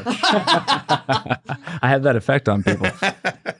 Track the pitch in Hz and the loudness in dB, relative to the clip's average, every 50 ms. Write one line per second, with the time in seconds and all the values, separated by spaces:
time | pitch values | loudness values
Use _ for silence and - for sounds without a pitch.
0 | - 240 208 - - 339 214 208 - 320 330 - - - 269 - - - - 240 | -6 -6 -4 0 0 2 2 2 2 0 0 0 0 0 -2 -2 0 -2 -2 -2
1 | - - 135 - - - 123 - - - 135 - - - 170 151 - 127 139 135 | 0 -2 -2 -2 -2 -4 -6 -6 -6 -10 -12 -12 -10 -12 -6 -2 2 2 2 4
2 | 135 143 123 110 - - 139 135 - 110 101 101 - 196 180 - - 185 - - | 4 2 2 2 2 0 0 2 2 2 0 2 2 0 0 0 -2 -4 -2 -2
3 | 185 196 - - - 185 - - - - - | -4 -4 -4 -4 -6 -6 -6 -6 -10 -12 -12